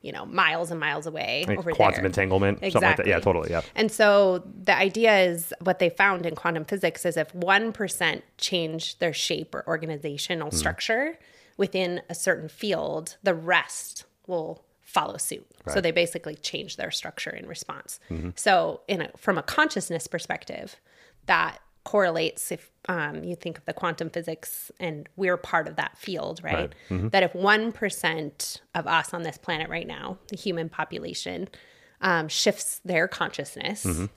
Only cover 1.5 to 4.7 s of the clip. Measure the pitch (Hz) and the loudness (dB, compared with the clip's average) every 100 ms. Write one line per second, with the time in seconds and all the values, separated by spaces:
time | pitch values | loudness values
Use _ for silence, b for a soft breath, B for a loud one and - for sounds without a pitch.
1.5 | 196 170 156 104 - 95 95 95 95 98 | 0 0 4 4 4 0 2 4 6 4
2.5 | 104 196 120 180 156 90 85 101 87 80 | 2 2 4 4 4 4 4 4 2 2
3.5 | 82 B - 214 - 214 202 190 180 - | -2 B -2 -2 6 6 8 6 2 -4
4.5 | - 190 | -4 2